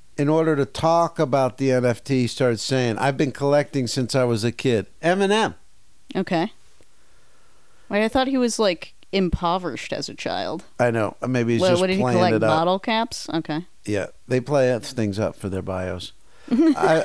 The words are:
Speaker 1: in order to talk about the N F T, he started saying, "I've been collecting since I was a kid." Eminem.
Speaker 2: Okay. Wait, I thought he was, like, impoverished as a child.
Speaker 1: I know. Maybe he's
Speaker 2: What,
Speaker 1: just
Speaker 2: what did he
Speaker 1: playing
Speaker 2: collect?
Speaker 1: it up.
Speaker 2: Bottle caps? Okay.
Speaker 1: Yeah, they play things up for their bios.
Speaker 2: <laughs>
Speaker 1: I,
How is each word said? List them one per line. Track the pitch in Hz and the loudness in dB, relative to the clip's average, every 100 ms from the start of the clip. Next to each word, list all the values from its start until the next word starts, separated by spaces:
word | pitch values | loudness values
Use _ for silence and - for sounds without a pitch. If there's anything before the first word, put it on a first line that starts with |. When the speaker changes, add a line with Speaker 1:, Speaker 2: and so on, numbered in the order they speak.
| - - | -10 -2
Speaker 1:
in | 143 | 2
order | 160 160 143 | 2 2 0
to | 131 | -2
talk | - 160 170 165 - | 0 2 2 0 -2
about | 143 135 127 - | 0 2 0 0
the | 135 | 0
N | 127 | 2
F | 123 113 | 2 -2
T, | - 131 | -2 0
he | 120 | 0
started | - 127 113 | 0 0 0
saying, | - 131 120 101 | -2 0 0 0
"I've | 131 135 | -2 2
been | 147 | 0
collecting | - 143 147 143 139 120 | 2 2 2 2 -2 -2
since | 135 120 135 | -2 0 2
I | |
was | 123 113 | 2 2
a | 117 | 0
kid." | - 131 110 95 - | 0 0 0 0 -4
Eminem. | 165 190 196 214 170 - - - - - - | 0 2 2 2 0 -4 -16 -20 -20 -20 -8
Speaker 2:
Okay. | 185 190 170 208 - - - - - - - - - - - - - - | -6 -2 -2 -2 -6 -20 -20 -20 -20 -20 -20 -20 -20 -20 -20 -20 -20 -4
Wait, | 202 | 0
I | 220 | 2
thought | 269 254 | 2 0
he | 262 | 0
was, | 240 226 | 0 2
like, | 208 170 - - - | 0 0 -8 -18 -4
impoverished | 196 180 - 170 185 175 113 - | 0 0 0 0 -2 -4 -8 -6
as | - 135 | -8 -8
a | |
child. | - - 90 90 156 - - | -8 -6 -4 -4 -8 -8 0
Speaker 1:
I | 123 | 0
know. | 113 104 - 123 | 2 -2 -4 -2
Maybe | 127 117 | 0 2
he's | 117 | 2
Speaker 2:
What, | - | 4
Speaker 1:
just | 175 | 4
Speaker 2:
what | 185 | 2
did | 190 | 2
he | |
Speaker 1:
playing | - - | 2 2
Speaker 2:
collect? | 180 - | 2 2
Speaker 1:
it | |
up. | 110 | 2
Speaker 2:
Bottle | 160 170 190 | 2 2 0
caps? | - 220 233 - - | -2 -2 -4 -8 -6
Okay. | 160 156 151 180 - | -6 -4 -6 -8 -12
Speaker 1:
Yeah, | - 101 - - - | -6 -4 -4 -10 -4
they | 127 | -4
play | 131 143 127 120 | 0 0 2 0
things | - 120 104 98 | -4 -4 -2 -2
up | 92 - | -4 -4
for | 98 | -6
their | 95 | -6
bios. | 92 92 92 90 - - - | -6 -6 -6 -8 -12 -18 -20
Speaker 2:
<laughs> | - - | -20 -2
Speaker 1:
I, | 247 330 262 - 160 | 2 4 4 2 2